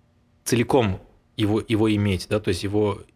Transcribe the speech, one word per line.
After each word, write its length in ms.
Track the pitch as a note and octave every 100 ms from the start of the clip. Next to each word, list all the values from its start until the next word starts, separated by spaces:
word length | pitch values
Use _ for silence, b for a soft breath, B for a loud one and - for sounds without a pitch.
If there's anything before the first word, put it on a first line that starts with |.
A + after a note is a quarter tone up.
| _ _ _ _
целиком 580 | - A#2+ A#2+ C#3 G#2 F#2+ - _ _ -
его, 260 | G#2 G#2+ -
его 280 | G#2+ A2
иметь, 320 | G#2 G#2 F2+ -
да, 120 | G#2
то 80 | G#2
есть 160 | F2+
его, 380 | G2 G#2 G#2 - -